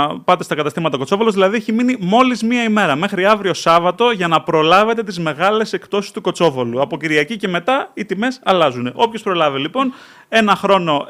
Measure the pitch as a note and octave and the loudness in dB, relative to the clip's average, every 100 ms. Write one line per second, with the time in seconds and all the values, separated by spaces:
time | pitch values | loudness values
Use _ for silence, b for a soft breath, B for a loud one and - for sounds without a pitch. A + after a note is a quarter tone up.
0 | D3 - - F3+ F3 D3+ D3+ D3 D#3+ C#3 | 0 -2 0 0 0 -2 -2 -2 -4 -2
1 | C3+ G3+ A3+ G3 F#3+ A3+ A3 A3 B3 B3+ | -2 0 0 2 2 0 -2 -2 0 -2
2 | F3+ A3 B3+ A#3 A3+ B3 A3+ G#3+ F#3 C#3 | 0 2 2 0 -2 0 0 2 2 0
3 | G3 G3 F#3+ G#3+ G3 D#3 - E3 F3 F3+ | -2 0 2 2 0 -2 4 4 4 2
4 | A#3+ A3 F3 D#3 D#3 D#3+ D#3 F#3 G#3+ A3+ | 0 0 0 0 2 2 4 4 4 0
5 | G#3+ F3 D#3+ C#3+ F#3 G#3+ G#3+ F#3+ - G3 | -4 -4 -6 0 0 0 -2 -6 -4 -6
6 | G3+ - E3+ E3+ E3+ C3 A#2+ A#2+ C#3 E3 | -4 -6 -6 0 0 2 -4 -2 -2 -4
7 | D#3+ D3+ D3 A3+ G3+ F3 F3 C4 - - | -2 0 0 -4 -4 -4 -2 -2 -4 -10
8 | G#3 F#3+ B3 B3+ - F#3 D3+ B2 B2 B2+ | -8 -4 -4 -4 0 2 2 0 -6 -2
9 | A#3 A3 G3+ F3 D3+ C3+ C#3+ B3 C4 B3+ | -2 -2 -4 0 0 -2 -4 -2 -4 -6
10 | B B B A3 G#3+ F#3 G3 G3 E3+ C#3+ | B B B 0 2 0 2 2 2 -2